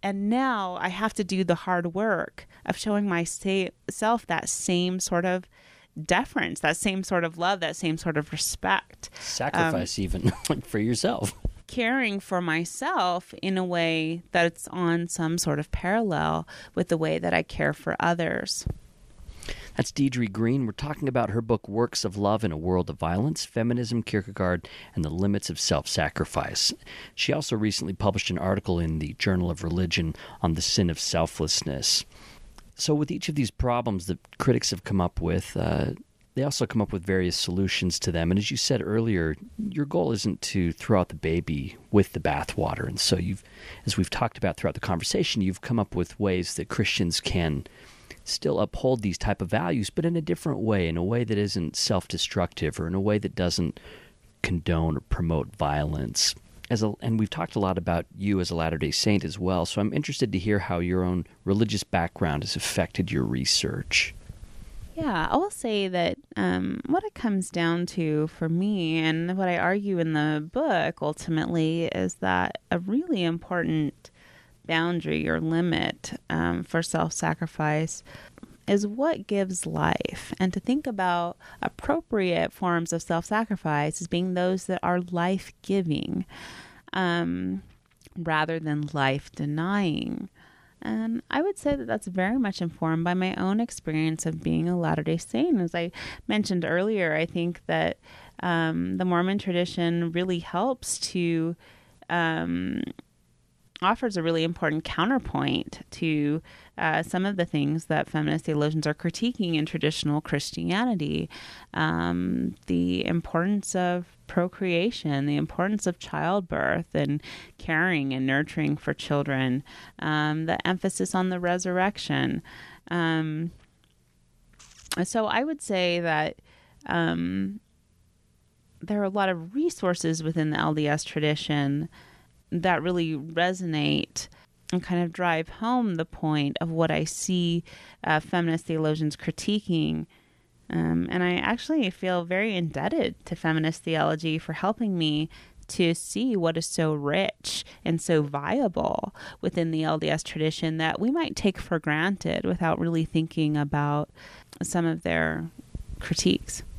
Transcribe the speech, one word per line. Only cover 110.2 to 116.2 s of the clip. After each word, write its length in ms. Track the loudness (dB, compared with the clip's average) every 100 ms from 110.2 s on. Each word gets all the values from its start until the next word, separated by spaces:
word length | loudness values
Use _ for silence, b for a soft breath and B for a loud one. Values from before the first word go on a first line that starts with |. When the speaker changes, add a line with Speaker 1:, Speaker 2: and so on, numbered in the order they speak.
Speaker 1:
Christianity. 1080 | 0 -2 -2 -4 0 0 2 0 0 -2 -4 B B B B
Um, 800 | -2 0 2 0 0 0 0 -2 -6 -2
the 380 | 0 2 0
importance 680 | 0 0 0 0 2 0 -2
of 420 | -2 0 -2 -4 -16 -4
procreation, 1000 | 0 0 -2 0 2 2 0 -2 0 2
the 100 | 0
importance 500 | -2 0 0 2 0
of 120 | -4
childbirth 960 | -6 -4